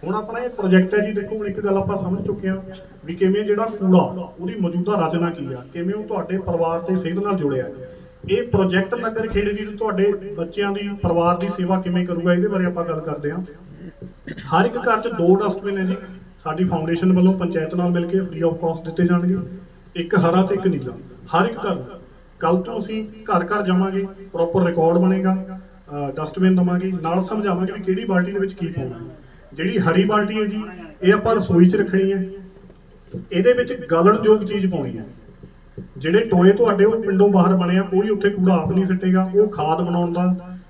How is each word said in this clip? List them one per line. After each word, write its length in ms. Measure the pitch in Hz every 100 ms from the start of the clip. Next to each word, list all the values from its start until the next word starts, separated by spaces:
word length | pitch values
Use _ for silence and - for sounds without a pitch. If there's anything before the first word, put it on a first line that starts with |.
ਹੁਣ 120 | 156 214
ਆਪਣਾ 240 | 208 226
ਇਹ 100 | 247
ਪ੍ਰੋਜੈਕਟ 500 | 240 196 185 185 208
ਹੈ 60 | 202
ਜੀ, 60 |
ਦੇਖੋ 260 | 208 202 220
ਹੁਣ 100 | 208
ਇੱਕ 120 | 190
ਗੱਲ 180 | 208 196
ਆਪਾਂ 200 | 190 196
ਸਮਝ 280 | 180 190 208
ਚੁੱਕੇ 240 | 202 190
ਹਾਂ 80 | 190 - - - - 147
ਵੀ 100 | 180
ਕਿਵੇਂ 300 | 190 202 208
ਜਿਹੜਾ 200 | 208 226
ਕੂੜਾ, 340 | 214 190 180 170 185 175 -
ਉਹਦੀ 160 | 180 214
ਮੌਜੂਦਾ 480 | 175 170 180 208 160
ਰਚਨਾ 220 | 170 170
ਕੀ 240 | 160 135
ਆ, 100 | 127 -
ਕਿਵੇਂ 200 | 170 180
ਉਹ 100 | 208
ਤੁਹਾਡੇ 340 | 208 202 170 185
ਪਰਿਵਾਰ 420 | 175 170 165 165
ਤੇ 160 | 175 185
ਸਿਹਤ 240 | 165 185
ਨਾਲ 180 | 202 185
ਜੁੜਿਆ। 280 | 143 131 127 - - - - - -
ਇਹ 180 | 214 -
ਪ੍ਰੋਜੈਕਟ 480 | 196 185 180 190 233
ਨਗਰ 320 | 226 220 214
ਖੇੜੇ 260 | 202 202
ਦੀ 120 | 208 214
ਤੁਹਾਡੇ 480 | - 220 185 202 190 196 156
ਬੱਚਿਆਂ 340 | 165 202 202
ਦੀ, 180 | 202 202 202
ਪਰਿਵਾਰ 340 | 175 165 170 180
ਦੀ 120 | 185
ਸੇਵਾ 320 | - 180 190
ਕਿਵੇਂ 240 | 180 180 175
ਕਰੂਗਾ, 280 | 170 175
ਇਹਦੇ 140 | 175 202
ਬਾਰੇ 180 | 190 180
ਆਪਾਂ 200 | 175 170
ਗੱਲ 140 | 156
ਕਰਦੇ 320 | 156 143 147
ਹਾਂ। 80 | 170 185 - - - 180 - - - -
ਹਰ 340 | - - 165 233
ਇੱਕ 120 | 240
ਘਰ 240 | 240 220
'ਚ 60 | 233
ਦੋ 280 | - 170 196
ਡਸਟਬਿਨ 420 | 202 180 196 196
ਹੈ 60 |
ਜੀ, 140 | 185 185 - - - -
ਸਾਡੀ 200 | 156 156
ਫਾਊਂਡੇਸ਼ਨ 500 | 185 175 160 170 185
ਵੱਲੋਂ 200 | 185 185
ਪੰਚਾਇਤ 420 | 190 175 165 156 180
ਨਾਲ 140 | 180
ਮਿਲ 180 | 175 170
ਕੇ 120 | 190
free 220 | 185 160 165
of 80 |
cost 320 | 160 170 160 165
ਦਿੱਤੇ 220 | 160 175
ਜਾਣਗੇ, 300 | 175 180 190 - - - - - 175
ਇੱਕ 200 | 170 196
ਹਰਾ 280 | 170 185
ਤੇ 120 | 190 196
ਇੱਕ 120 | 190
ਨੀਲਾ, 260 | 151 127 - - - - 165
ਹਰ 80 | 208
ਇੱਕ 120 | 220
ਘਰ 180 | 208 175
ਨੂੰ। 100 | 127 - - - - -
ਕੱਲ੍ਹ 220 | 165 185
ਤੋਂ 180 | 202 220
ਅਸੀਂ 240 | 190 220
ਘਰ 420 | 214 - - 180 180
ਘਰ 160 | 208
ਜਾਵਾਂਗੇ, 460 | 185 185 190 190 196 - -
ਪ੍ਰੋਪਰ 300 | 170 170 190
ਰਿਕਾਰਡ 340 | 175 170 165 175
ਬਣੇਗਾ, 640 | 185 190 190 190 - -
ਅਹ, 520 | - - - 143 143
ਡਸਟਬਿਨ 440 | 156 156 - 185 185
ਦੇਵਾਂਗੇ, 360 | 180 180 190 180
ਨਾਲ 220 | 160 180
ਸਮਝਾਵਾਂਗੇ 480 | 190 214 208 180 185
ਵੀ 80 | 208
ਕਿਹੜੀ 260 | 190 190 233
ਬਾਲਟੀ 260 | 180 185
ਦੇ 80 | 202
ਵਿੱਚ 140 | 190
ਕੀ 140 | - 165
ਪਾਉਣਾ। 320 | 131 127 117 - - - - -
ਜਿਹੜੀ 260 | 139 180 220
ਹਰੀ 260 | 165 175 202
ਬਾਲਟੀ 340 | 208 202 214
ਹੈ 60 | 208
ਜੀ, 180 | 214 214 180 - -
ਇਹ 120 | 185
ਆਪਾਂ 220 | 214 226 220
ਰਸੋਈ 340 | 185 170 180
'ਚ 60 | 208
ਰੱਖਣੀ 380 | 196 190 190
ਹੈ। 120 | 196 185 - - - - - - - - - -
ਇਹਦੇ 220 | 185 214
ਵਿੱਚ 200 | 247 247 - -
ਗਲਣਯੋਗ 520 | 165 180 208 214 214
ਚੀਜ਼ 280 | 190 202 190
ਪਾਉਣੀ 260 | 170 131 117
ਹੈ। 80 | - - - - - - - - - -
ਜਿਹੜੇ 220 | 151 196
ਟੋਏ 320 | 226 180 185
ਤੁਹਾਡੇ 340 | 202 233 196 208
ਉਹ 180 | 226
ਪਿੰਡੋਂ 260 | 196 190 202
ਬਾਹਰ 260 | 190 170 185
ਬਣੇ 220 | 175 185
ਆ, 40 |
ਕੋਈ 280 | 196 190 214
ਉੱਥੇ 200 | 202 202
ਕੂੜਾ 240 | 196 185
ਆਪ 180 | 180 151
ਨਹੀਂ 140 | 180 190
ਸਿੱਟੇਗਾ। 460 | 185 185 185 185 196
ਉਹ 120 | 208
ਖਾਦ 340 | - 165 175
ਬਣਾਉਣ 320 | 175 175 170
ਦਾ 440 | 175 180 180 180 185 -